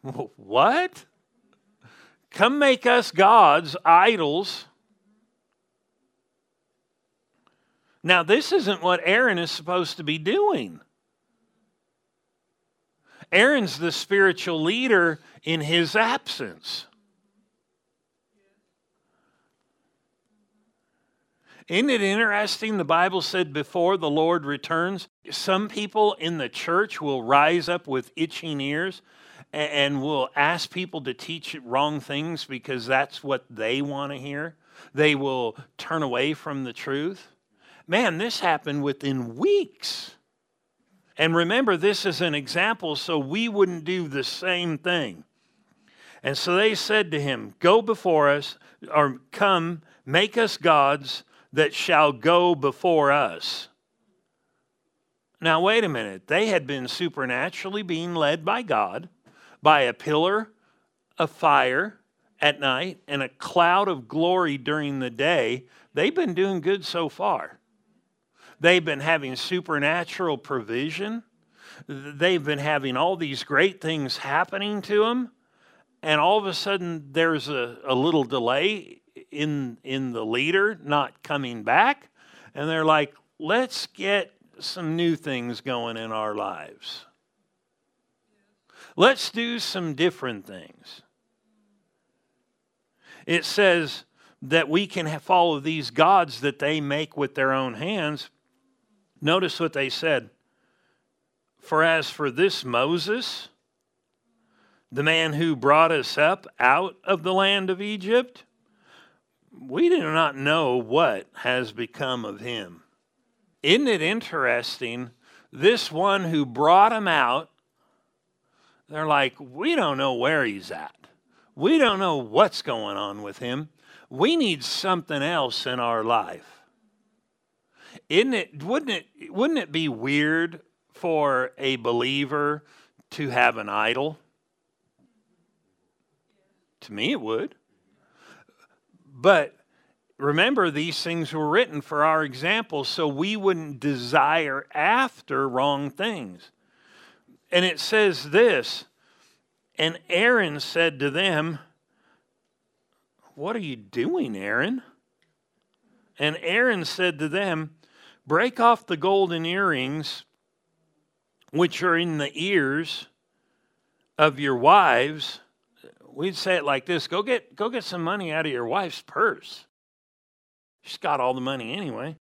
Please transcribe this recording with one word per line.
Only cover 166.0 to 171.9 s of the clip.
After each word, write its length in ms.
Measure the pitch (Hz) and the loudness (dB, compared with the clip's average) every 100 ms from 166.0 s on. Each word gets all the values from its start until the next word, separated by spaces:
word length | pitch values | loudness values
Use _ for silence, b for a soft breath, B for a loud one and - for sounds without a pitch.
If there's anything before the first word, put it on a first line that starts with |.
We'd 320 | - 127 180 | -20 -8 -6
say 200 | 170 190 | -4 -2
it 80 | 180 | 0
like 240 | 143 135 135 | 0 -2 -2
this, 200 | 170 - | -4 -2
"Go 140 | 175 | -6
get, 340 | 214 240 _ | -2 -4 _
go 140 | - 220 | -6 -6
get 140 | 240 | -6
some 200 | - 180 | -8 -6
money 280 | 165 202 175 | -4 -4 -4
out 160 | 156 156 | -4 -4
of 40 | |
your 140 | 123 | -4
wife's 380 | 117 175 180 - | -2 -4 -4 -10
purse. 640 | - - 220 - - - _ _ _ _ _ _ _ _ _ _ _ _ | -10 0 0 -2 -14 -20 _ _ _ _ _ _ _ _ _ _ _ _
She's 160 | - - | -20 -8
got 220 | 170 143 | -4 0
all 160 | 123 | 0
the 40 | 127 | -2
money 380 | 127 135 113 175 | -4 -6 -8 -8
anyway." 400 | 170 | -8